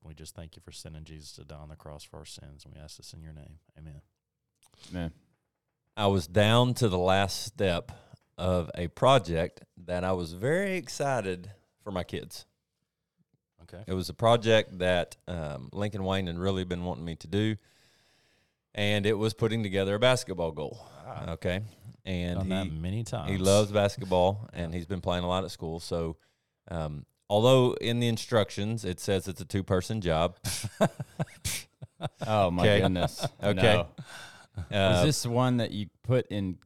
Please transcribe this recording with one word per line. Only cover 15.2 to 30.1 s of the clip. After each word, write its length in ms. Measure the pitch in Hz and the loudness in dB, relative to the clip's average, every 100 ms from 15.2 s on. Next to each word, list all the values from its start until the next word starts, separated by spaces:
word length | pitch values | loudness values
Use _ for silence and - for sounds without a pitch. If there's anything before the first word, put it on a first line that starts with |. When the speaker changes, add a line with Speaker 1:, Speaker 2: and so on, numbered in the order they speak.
| - | -10
Speaker 3:
um, 420 | 87 78 69 64 | -8 -6 -8 -10
Lincoln 300 | - 104 101 | -6 -4 -2
Wayne 240 | 95 95 92 | 0 0 -2
had 100 | 85 | -2
really 240 | 95 95 | -2 -2
been 220 | 90 87 87 | -4 -4 -4
wanting 180 | 69 | -6
me 120 | 82 80 | -8 -10
to 100 | 80 | -4
do, 280 | 98 107 107 _ _ _ _ _ _ _ _ _ _ _ | 0 0 -2 _ _ _ _ _ _ _ _ _ _ _
and 320 | - 104 104 101 | -2 2 2 2
it 120 | 107 | 2
was 160 | 110 | 0
putting 280 | - 113 113 | 0 0 0
together 320 | 104 92 98 104 | -2 0 0 2
a 40 | |
basketball 520 | 123 127 - 90 82 | 4 4 -2 -4 -4
goal. 280 | 76 71 - - - 90 | -4 -10 -10 -20 -20 -14
Speaker 1:
Ah. 260 | 123 87 | -12 -8
Speaker 3:
Okay. 300 | 82 95 92 107 - - - - | -6 -2 -4 -6 -14 -20 -16 -6
And 340 | 90 87 87 | -4 -2 -2
Speaker 1:
Done 100 | 95 | -2
that 140 | 95 92 | -2 -4
Speaker 3:
he, 40 | |
Speaker 1:
many 260 | 78 85 107 | -6 -6 -6
Speaker 3:
he 60 | |
Speaker 1:
times. 380 | 113 117 90 95 | -6 -8 -4 0
Speaker 3:
loves 300 | 92 101 104 | 4 4 4
basketball, 760 | 104 101 - 98 90 90 104 - | 2 2 0 0 4 4 2 -8
and 200 | - 85 | -8 -6
he's 120 | 87 82 | -6 -6
been 160 | 98 | -6
playing 220 | 92 90 | -2 -2
a 40 | 90 | 0
lot 160 | 92 | -2
at 80 | 90 | -4
school. 280 | - 82 82 | -8 -8 -8
So, 340 | - 85 82 80 _ _ _ _ - | -6 -4 -4 -8 _ _ _ _ -12
um, 360 | 85 78 73 - _ _ | -8 -6 -8 -14 _ _
although 440 | 104 120 131 127 | 4 8 8 6
in 260 | - 110 120 | 2 -2 0
the 80 | 120 | 0
instructions 760 | 113 - 117 98 - 104 113 98 | -2 0 0 0 -2 -4 -4 -4
it 160 | 90 | -6
says 260 | - 98 95 | -2 -2 -2
it's 140 | 87 | -10
a 40 | 90 | -4
two-person 540 | 101 90 92 - 110 | -4 0 0 0 -4
job. 360 | 87 | 0